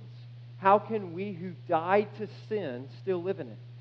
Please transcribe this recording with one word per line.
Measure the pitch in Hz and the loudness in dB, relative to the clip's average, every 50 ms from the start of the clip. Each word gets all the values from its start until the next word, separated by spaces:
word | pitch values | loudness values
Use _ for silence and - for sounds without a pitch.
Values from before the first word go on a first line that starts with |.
| - - - - - - - - - - - - | -14 -16 -18 -18 -18 -18 -18 -18 -18 -18 -4 2
How | 190 196 202 208 | 6 8 8 8
can | 208 - 226 214 196 175 160 | 6 2 -4 -4 -4 -4 -6
we | 180 196 208 | -6 -6 -6
who | 185 160 180 185 170 - - - | -6 -8 -8 -8 -10 -8 -2 2
died | 170 160 165 180 196 214 214 208 - - | 2 2 4 6 4 4 4 2 -2 -10
to | 214 - - - - - | -10 -10 -10 -12 -8 -4
sin | 220 208 180 139 123 123 131 - - - | -4 -2 -2 -2 -4 -6 -8 -10 -12 -8
still | - 190 185 175 | -4 -2 -2 0
live | 170 190 196 - | 0 -2 -2 -4
in | 139 117 | -6 -10
it? | 107 - - - - - | -10 -14 -16 -16 -16 -16